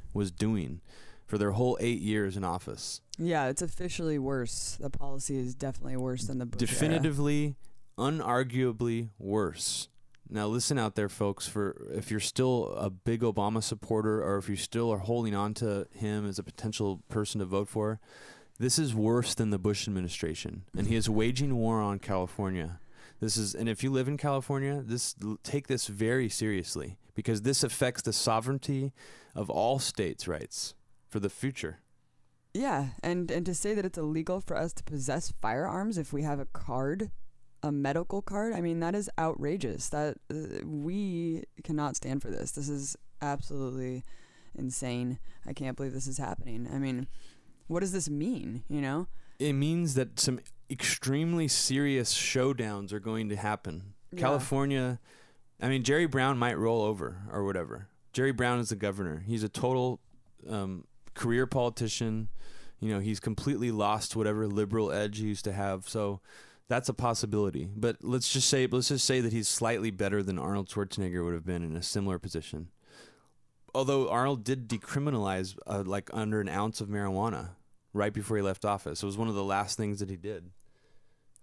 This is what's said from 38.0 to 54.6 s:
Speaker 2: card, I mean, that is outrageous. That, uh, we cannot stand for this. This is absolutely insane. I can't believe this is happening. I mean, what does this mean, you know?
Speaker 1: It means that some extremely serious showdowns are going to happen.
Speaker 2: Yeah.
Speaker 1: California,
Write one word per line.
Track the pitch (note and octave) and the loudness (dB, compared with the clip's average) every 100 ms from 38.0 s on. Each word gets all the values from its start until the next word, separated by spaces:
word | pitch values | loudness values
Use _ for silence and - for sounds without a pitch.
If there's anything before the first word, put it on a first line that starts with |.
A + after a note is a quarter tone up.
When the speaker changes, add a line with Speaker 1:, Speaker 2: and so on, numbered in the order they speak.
| F3 G3 | 0 -2
Speaker 2:
card, | G3 G3+ A3+ | 0 0 0
I | F#3+ | 0
mean, | E3+ E3 | 0 2
that | E3 G3+ | 0 0
is | G3+ - | -2 0
outrageous. | D#3+ - D3 F#3 B2 - - | 0 0 0 0 -2 -2 -2
That, | D3 D3+ - - | 0 -2 -2 -6
uh, | D3+ D#3 - - | -6 -4 -6 -4
we | D3+ D3+ G3 G3 E3+ E3+ D#3+ - - - | -4 -2 -2 -2 0 -2 -2 -6 -12 -4
cannot | D3+ D3 - | 0 0 -2
stand | - C#3 | -2 -2
for | A2+ | -2
this. | - - | -2 -4
This | - C#3+ | -4 -4
is | C#3+ C#3 - - - | -4 -6 -8 -12 -6
absolutely | D3 C#3+ - C#3+ C3 C3 B2+ B2+ - - - - - - | -4 -2 -2 -2 -2 -4 -4 -6 -8 -10 -14 -20 -14 -6
insane. | B2+ B2 B2+ B2 B2 B2+ - - - | -4 -4 -2 -2 -2 -2 -6 -6 -8
I | |
can't | - C3 B2 | -6 -6 -4
believe | C3+ | -4
this | C3 B2 | -2 -2
is | C3 | -2
happening. | C3 - C3 A2+ A#2+ | -2 -4 -2 -2 -2
I | C3+ | -2
mean, | C3+ B2 C3+ - - - - - - | -2 -2 -4 -6 -8 -14 -20 -18 -4
what | E3+ | -2
does | F#3+ | 0
this | F#3 D3+ | 0 -2
mean, | D3 F3+ A#3 - A#2+ - | -2 -2 -2 -4 -6 -2
you | D3 | 0
know? | C3+ D3 F#3 - - - | 0 0 -2 -6 -8 -2
Speaker 1:
It | D3 | 2
means | C#3 D3 E3+ E3 C3 | 4 4 4 4 2
that | A#2 - | 2 2
some | - B2 - - - | 2 2 -6 -16 -8
extremely | C3 - - C3 C#3 E3 E3+ D3+ | -2 0 0 2 2 2 2 2
serious | - - C3+ C#3+ C3+ A#2 | 2 4 4 4 4 4
showdowns | - - C3 C3 B2+ A2 G#2 G2 | 2 2 4 4 2 -2 -4 -4
are | G#2 | -4
going | G2+ A2 G#2+ | -2 -2 0
to | G2+ | 0
happen. | G#2+ G#2+ F#2+ E2 G2+ - - | 0 0 -2 -8 -10 -16 -14
Speaker 2:
Yeah. | F3 | 0
Speaker 1:
California, | C3+ C#3+ C3 C3+ | 2 2 2 2